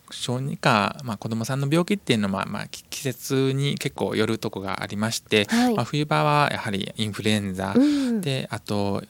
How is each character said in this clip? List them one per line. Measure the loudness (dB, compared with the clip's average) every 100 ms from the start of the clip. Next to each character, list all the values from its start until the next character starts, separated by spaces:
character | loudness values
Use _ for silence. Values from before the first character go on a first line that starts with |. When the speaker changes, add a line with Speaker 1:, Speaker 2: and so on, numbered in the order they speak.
| -16
Speaker 1:
小 | -10 -6 -4
児 | -4 0
科、 | 4 4 4 -2
ま | -8 -6
あ、 |
子 | -4
ど | -4
も |
さ | -2 -2
ん |
の | 0
病 | 2 2
気 | -2
っ |
て | 2
い | 2
う |
の | 2
は、 | -2 -4
ま | -6
あ、 | -10
き-、 | -14 -14
季 | -8
節 | -6 -6 -2 2 2
に | 2 -2 -2
結 | -6 -2
構 | -2 0
よ | 0
る | 0
と | -4
こ | -6
が | -6 -6
あ | -6
り | -2
ま | -2
し | -4
て、 | 2 2 4
Speaker 2:
は | 4 4
い。 | 2
Speaker 1:
ま |
あ、 | 0
冬 | -2 0
場 | 2
は | 4 4 2
や | 0
は | -4
り | -4 -4 -6
イ | -6
ン |
フ | -2
ル | 2
エ | 2
ン | 0 -2
ザ、 | 0 4
Speaker 2:
う |
ん。 | 4 4 0 0
Speaker 1:
で、 | 0 -2 -4
あ | -8
と、 | -2 0 0 -2